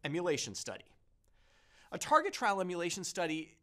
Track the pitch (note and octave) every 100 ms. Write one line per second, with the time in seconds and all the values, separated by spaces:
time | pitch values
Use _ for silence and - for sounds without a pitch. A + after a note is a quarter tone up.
0 | D3 D#3 F3+ D3 - F#2+ - G2 - _
1 | _ _ _ _ _ _ _ - - -
2 | - D#4 F#4 - A#3 G3 F3+ F3 E3+ E3+
3 | F3 - E3+ D#3 D#3 -